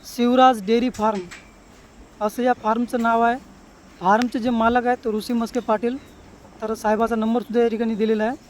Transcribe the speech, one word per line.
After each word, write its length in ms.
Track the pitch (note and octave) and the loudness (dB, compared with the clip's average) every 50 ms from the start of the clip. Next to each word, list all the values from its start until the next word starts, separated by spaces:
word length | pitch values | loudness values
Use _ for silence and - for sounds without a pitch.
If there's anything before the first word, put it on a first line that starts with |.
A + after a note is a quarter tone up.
| - - - | -20 -16 -4
शिवराज 500 | - A#3+ A#3+ B3 B3+ B3+ C4 C4 A3 F#3+ | 0 2 2 4 6 6 6 4 2 0
डेअरी 240 | F#3+ A3+ A#3 A#3 B3+ | 0 0 2 0 -2
फार्म 300 | - - G#3+ A3 G#3+ G3+ F3+ F3 - - - - - - - - - - - - - - - - - - | -4 -2 -2 -2 -2 -2 -6 -10 -16 -20 -20 -20 -20 -20 -20 -20 -20 -20 -20 -20 -20 -20 -20 -20 -12 -6
असं 220 | G#3 G#3+ G#3 - A#3+ | -6 -4 -4 0 0
या 100 | B3+ B3 | 0 0
फार्मचं 480 | - - G#3+ A3+ A#3 A#3+ A3+ - B3 | 0 0 -2 0 0 -2 -2 -2 -2
नाव 200 | A3+ A#3 A#3 A3+ | 0 2 2 2
आहे. 160 | A#3 A#3 A#3+ C4 C#4+ - - - - - - - - - - - | 2 2 0 -2 -8 -16 -20 -20 -20 -20 -20 -20 -20 -20 -18 -4
फार्मचे 380 | F3+ F#3 G3+ A3+ B3 A#3+ - C4+ | 2 2 4 4 2 0 -2 -4
जे 100 | G#3+ B3+ | -2 -2
मालक 380 | A#3+ A3+ A3+ A3+ A#3+ B3 A#3 B3 | 0 2 2 2 2 2 2 0
आहेत 200 | B3 A#3+ - A#3 | -2 -2 -2 -4
ऋषी 260 | G#3+ G#3+ G3 - B3 | -4 -4 -4 -2 -2
मस्के 260 | A#3 A3+ A3 - B3 | -2 -2 -2 -4 -6
पाटील, 540 | G#3+ - G#3+ G#3+ A3 A#3 B3 C#4+ - - - - - - - - - - - - | -2 0 -2 0 0 -4 -6 -6 -12 -18 -20 -20 -20 -20 -20 -20 -20 -20 -16 -10
तर 120 | A3+ G#3+ A3 | -8 -8 -8
साहेबाचा 420 | G#3+ - G#3+ G#3+ G#3+ A#3 A3+ A#3 | -2 0 0 2 2 0 0 0
नंबरसुद्धा 460 | A3 G#3+ A3 A3+ B3 A3+ - G#3 A#3+ | -2 0 0 0 -2 -2 -2 0 2
या 60 | A#3 A#3 | 2 2
ठिकाणी 280 | A3 G#3+ A#3 A3+ A3+ | 0 -2 -2 -2 -2
दिलेला 280 | G3 A3 A3 A3+ G#3+ G#3+ | -2 0 0 0 0 0
आहे. 120 | A3+ C4 - - | -2 -4 -6 -12